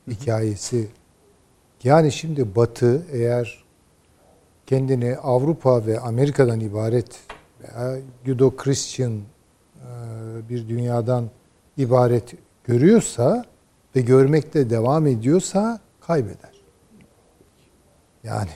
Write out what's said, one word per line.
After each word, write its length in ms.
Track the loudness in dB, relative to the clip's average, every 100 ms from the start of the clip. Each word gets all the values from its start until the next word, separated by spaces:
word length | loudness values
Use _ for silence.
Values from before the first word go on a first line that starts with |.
| -14
hikayesi. 800 | -8 -4 -2 -2 -4 -6 -6 -6 -10 _ _ _ _ _ _ _ _
Yani 280 | 2 4 4
şimdi 440 | 0 -6 -4 -2 0
Batı 500 | 0 2 0 0 -2
eğer 520 | -4 -2 -2 -4 -12 _ _ _ _ _ _ _ _ _ _ -2
kendini 520 | -2 0 -2 -2 -4
Avrupa 680 | 0 0 0 0 2 2 2
ve 140 | -4
Amerika'dan 600 | -4 0 0 2 2 0
ibaret 600 | -4 -4 -2 -2 -2 -10 -20 -20 _ _
veya 360 | -18 -10 -8 -8 -12 -10 -4
Judo-Christian, 880 | 2 2 2 -2 -2 -4 -4 -4 -4
e, 40 | -10 _ _ _ _ -20 -20 -16 -14 -14 -14 -14 -10
bir 180 | -8 -6
dünyadan 600 | -4 -2 0 0 -2 -4 -10 _ _ _ -4
ibaret 560 | 2 4 4 2 -2 -12 _ _
görüyorsa 840 | -2 4 6 6 2 0 0 0 -4 _ _ _ _ -2
ve 60 |
görmekte 680 | 4 6 6 2 0 0 0
devam 380 | 0 2 2 2
ediyorsa 720 | 0 2 0 0 -2 -2 -4 _ _
kaybeder. 500 | -4 -4 -4 -8 -20 _ _ _ _ -20 _ _ _ _ _ _ _ _ _ _ _ _
Yani 260 | -10 -6 -4